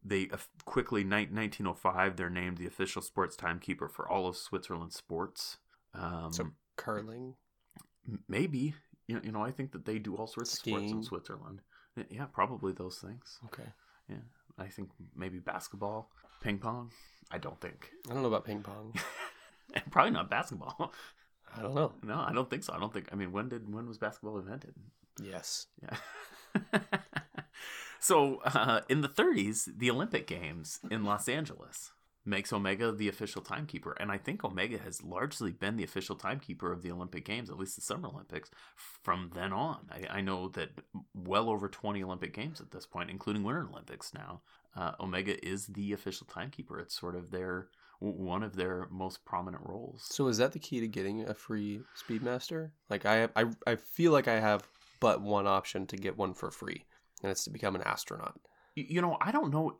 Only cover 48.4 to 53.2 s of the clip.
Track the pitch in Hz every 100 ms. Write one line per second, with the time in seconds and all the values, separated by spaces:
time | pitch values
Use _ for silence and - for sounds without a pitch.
48.4 | 107 95 92 90 92 92 92 - - 90
49.4 | 92 - - 98 120 - - - 135 113
50.4 | 131 160 - 127 113 104 98 110 107 107
51.4 | - 107 104 104 - - - 113 120 127
52.4 | - 165 156 - - 104 104 110